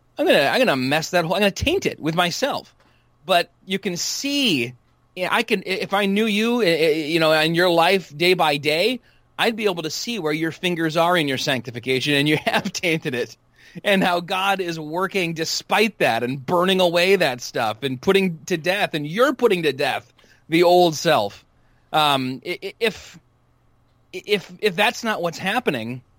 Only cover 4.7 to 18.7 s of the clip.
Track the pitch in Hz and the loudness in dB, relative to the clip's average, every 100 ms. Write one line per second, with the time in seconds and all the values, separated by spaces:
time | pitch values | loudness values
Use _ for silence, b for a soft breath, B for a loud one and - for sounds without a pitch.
4.7 | - _ _ _ - 180 214 233 202 170 | -8 _ _ _ -6 -2 -2 0 -4 -4
5.7 | 185 190 196 202 196 226 202 226 240 190 | -6 -2 0 2 2 0 0 0 2 2
6.7 | 160 160 156 147 165 160 156 160 165 180 | 2 2 0 0 2 4 4 2 2 2
7.7 | 170 170 196 165 147 175 180 160 147 147 | 4 4 2 -2 -2 0 2 2 0 0
8.7 | 156 208 254 b b b - 190 226 208 | 0 0 -2 b b b -2 -2 0 -2
9.7 | 170 160 - - 233 156 156 160 - 180 | -2 -6 -8 -8 -6 -4 -2 -4 -4 -4
10.7 | 170 165 160 170 180 147 131 156 131 120 | -2 -2 2 2 2 0 -2 -2 -2 -4
11.7 | 120 120 131 143 143 147 151 - 220 196 | -8 -2 -2 2 2 2 2 2 -2 -2
12.7 | - 180 160 160 123 120 - _ B B | -4 -2 -2 -4 -6 -6 -10 _ B B
13.7 | 175 208 196 180 175 175 185 196 190 175 | -6 0 2 2 0 -2 -4 -2 -2 -2
14.7 | 160 151 165 185 196 170 165 160 - - | -6 -6 -4 -2 -2 -2 -4 -6 -6 -2
15.7 | 202 220 - 147 113 120 139 127 175 180 | 0 0 2 0 0 -2 -4 0 2 4
16.7 | 190 180 170 180 196 156 127 - 143 113 | 4 4 4 4 4 2 -2 -6 -4 -2
17.7 | 107 139 131 196 196 190 160 - 175 156 | -2 -6 -4 2 2 2 -4 -6 -4 -2